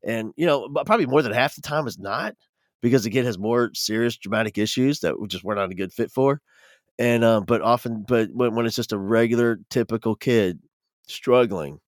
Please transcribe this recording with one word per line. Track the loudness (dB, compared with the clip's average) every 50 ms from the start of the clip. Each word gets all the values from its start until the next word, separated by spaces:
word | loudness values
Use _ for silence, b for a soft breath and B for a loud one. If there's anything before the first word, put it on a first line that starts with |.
| -6
And, | -4 -4 -4 -6 -8 -6
you | -2 0
know, | 0 0 0 -2 -4
but | -4 -6 0
probably | 0 2 2 2
more | 2 2 2 2
than | 2 2
half | 0 0 0 -2
the | -8
time | -10 -6 -4 -4 -4 -4
is | -8 -8
not, | -8 -6 -4 -4 -4 -6 -10 _ _ _ _ _ _ _ _ _ 0
because | 2 2 4 2
the | 2
kid | -2 0 -2
has | -2 -4
more | -4 -4 -2 0 0 0 -2 -4
serious | -6 -6 -4 -2 0 -2 -2 -2
dramatic | -6 -8 -4 -2 -2 -2 -2 -2 -2
issues | -2 -2 0 0 0 0 0 0
that | -2 -4 -4 -4
we | -8
just | -10 -10 -10 -6
weren't | -4 -2 -2
a | -2 -4 -4
good | -6 -6 -8 -4
fit | -4 -6 -4 0
for. | 0 2 2 2 -2 _ b b b b b b b b b b -2
And, | 0 2 2 4 4
uh, | 4 4 4
but | 2 0 0 0 2
often, | 2 2 2 0 -6 -8 -8 -2
but | 0 2 2 2 0 0
when, | -2 0 0 0
when | 0 -2
it's | -2 -2
just | -4 -4 -4 -4
a | -6
regular, | -2 2 4 4 4 4 4 2 2 2 0 -2 -8 _
typical | -2 -2 -2 0 -2 -4 -2 -2 -4
kid | -2 0 2 4 4 4 2 0 -4 _ _ _ _ _ _ _ _ _ _
struggling | -16 -8 0 4 4 4 4 4 0 -6 -6 -8 -10 -14 _